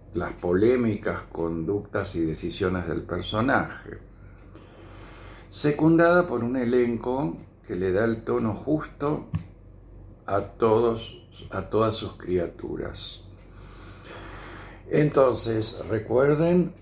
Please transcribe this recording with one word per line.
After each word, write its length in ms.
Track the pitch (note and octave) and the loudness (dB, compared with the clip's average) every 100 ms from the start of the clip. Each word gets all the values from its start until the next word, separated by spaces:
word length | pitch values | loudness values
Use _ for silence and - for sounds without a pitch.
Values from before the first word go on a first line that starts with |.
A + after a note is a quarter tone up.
| - F2 | -10 -6
las 180 | E2+ | -6
polémicas 880 | - F2+ F#2 A2+ B2+ A#2 G2+ F#2+ E2+ - | -4 0 4 6 4 2 0 -2 -4 -6
conductas 840 | - E2 E2 D#2+ G#2 - G#2 F#2+ E2+ | -6 -4 -2 -2 -4 -4 -4 -4 -2
y 100 | D#2+ | -2
decisiones 640 | D#2 F2 - F#2 F2+ E2 | -2 -6 -2 0 0 -2
del 160 | - | -4
personaje, 960 | - F2 F#2 G#2+ B2+ A#2 D#2+ - - - - - - - - - - - - - - - - - - | -4 -6 -4 -2 2 0 -2 -8 -14 -16 -18 -20 -20 -20 -20 -20 -20 -20 -20 -20 -20 -20 -20 -20 -16
secundada 760 | - D3 D3 D#3+ E3 E3+ F3+ F3 | -2 0 4 6 6 8 6 4
por 160 | A#2+ | 0
un 120 | A#2 C3 | -2 -2
elenco 840 | A#2 B2 A#2+ A2+ B2 C3 D#3+ - - - - | 2 4 4 0 -2 -2 -2 -6 -14 -18 -8
que 100 | F#2 | -4
le 160 | F#2+ | 0
da 140 | F#2 A2+ | 2 0
el 180 | A2 | -2
tono 320 | - A#2+ A2+ G2 | -2 -2 0 -2
justo 720 | - D3+ - - C#3+ D3+ - - - - - - - - - - - | -2 -2 -2 -6 -4 -4 -4 -8 -8 -18 -20 -20 -20 -20 -20 -16 -4
a 160 | G2 | -2
todos, 840 | G2+ - A2+ A2 A#2 A#2 - - - - - | -2 0 4 4 4 0 -6 -16 -20 -20 -10
a 180 | G2 F#2 | -8 -2
todas 260 | G#2 A2 A2 | 2 2 0
sus 220 | G2 - | -8 -10
criaturas. 1040 | - F2+ E2+ - - - - - - - - - - - - - - - - - - - - - - - - | -2 -2 -2 -6 -8 -6 -8 -10 -14 -16 -18 -20 -20 -20 -20 -18 -20 -18 -18 -16 -16 -16 -16 -16 -18 -18 -2
Entonces, 880 | - D3+ C#3+ C3 G#2+ A2 A2 G#2+ - - | 2 4 6 4 4 0 0 -2 -6 -4
recuerden 880 | A2 A2 A#2 C#3+ D3+ E3+ F3+ E3+ - | -2 0 2 4 4 4 4 2 -2